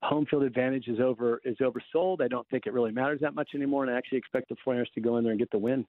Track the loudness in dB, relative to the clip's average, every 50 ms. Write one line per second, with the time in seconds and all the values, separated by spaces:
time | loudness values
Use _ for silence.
0 | -2 0 0 0 0 2 2 2 2 2 2 0 0 0 0 -2 -2 -2 0 2
1 | 2 2 2 0 0 0 0 0 -2 -4 -2 0 0 0 0 -4 -8 -2 -2 0
2 | 0 0 0 0 0 0 -2 -4 -4 -2 -4 -2 -2 0 0 0 0 2 2 0
3 | 0 0 0 0 -2 -2 -2 -2 -6 -4 -4 -2 -2 0 0 0 0 0 0 -2
4 | -2 -2 -2 -4 -2 -2 -4 -4 -2 -4 -10 -6 -2 -2 0 0 -2 -2 -4 -2
5 | 0 2 2 2 2 2 2 0 0 0 0 0 0 0 0 0 -2